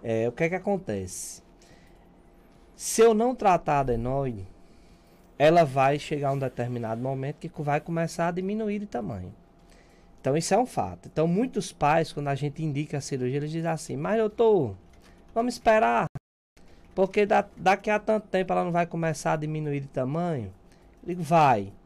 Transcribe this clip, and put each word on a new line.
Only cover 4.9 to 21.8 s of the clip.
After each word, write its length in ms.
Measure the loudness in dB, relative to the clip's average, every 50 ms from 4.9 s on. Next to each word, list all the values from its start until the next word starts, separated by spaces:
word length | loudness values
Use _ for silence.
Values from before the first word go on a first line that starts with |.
| -20 -20 _ _ -20 _ _ _ -2 _
ela 240 | 6 8 8 8 6
vai 360 | 4 4 2 4 4 4 2
chegar 320 | -2 -4 -4 -2 0 0
a 20 | 0
um 60 | 0
determinado 640 | -2 -4 -4 -4 -6 -4 -4 -6 -4 -4 -4 -4 -4
momento 340 | -4 -4 -4 -4 -6 -8
que 140 | -8 -12 -14 -10 -6
vai 220 | -4 -2 -2 -2 -2
começar 460 | -4 -4 -2 -2 -4 -2 -2 -2 -2
a 20 |
diminuir 480 | -2 -4 -4 -4 -4 -4 -4 -4 -4 -4
de 80 | -6
tamanho. 480 | -6 -8 -6 -6 -6 -8 -8 -10 -12 -14 -18 _ _ _ _ _ -20 -20 -20 -20 _ -20 _ -20 -20 -20 -6 -2
Então, 120 | 0 0
isso 200 | 0 2 2 2
é 40 | 2
um 60 | 2
fato. 460 | 0 -2 -6 -4 -4 -6 -12 -16 -8 -2
Então, 140 | 0 0
muitos 440 | 2 2 0 0 -2 -2 -6 -6 -6
pais, 400 | -4 0 2 2 4 2 2 0
quando 180 | -6 -6 -4 -4
a 60 | -2
gente 280 | -2 -4 -6 -4 -4 -4
indica 340 | -4 -2 -4 -4 -4 -6
a 40 | -8 -6
cirurgia, 340 | -4 -4 -4 -2 -2 -2
eles 140 | -2 -4 -4
dizem 200 | -6 -4 -4 -4
assim: 260 | -4 -4 -6 -8 -8
"Mas, 200 | -6 -4 -2 0
doutor, 580 | 0 0 -2 0 2 4 4 6 4 2 0 -4 -10 -16 -20 -20 -20 -20 -20 -20 -20 -20 -8 -4
vamos 180 | -2 -2 -2 -4
esperar, 540 | 0 2 4 4 6 4 4 2 0 0 -2 _ -12 _ _ _ _ _ _ _ -20 -20 -20 -20 -20 -20 -10 0
porque 320 | 0 0 2 2 0 2
da, 180 | 4 4 2 2 0 -8
daqui 340 | -2 0 2 2 2 0 -2
a 80 | -2 0
tanto 280 | 0 0 -2 -2 -2 -2
tempo 260 | -2 -2 0 0 0
ela 100 | 0 0
não 80 | 0 0
vai 140 | -2 -2
começar 480 | -2 -2 -4 -2 -2 -4 -2 -2 -2 -2
a 20 |
diminuir 440 | -2 -2 -6 -6 -6 -4 -4 -4 -6
de 80 | -6 -6
tamanho?" 640 | -6 -4 -4 -2 -2 -4 -2 -2 -4 -4 -6 -8 -12 -18 -20 -20 -20 _ _ -20 _ _ -10
Eu 60 | -10
digo: 140 | -8 -8 -2
Vai. 520 | 2 4 4 6 6 4 2 0 -6 -12 -20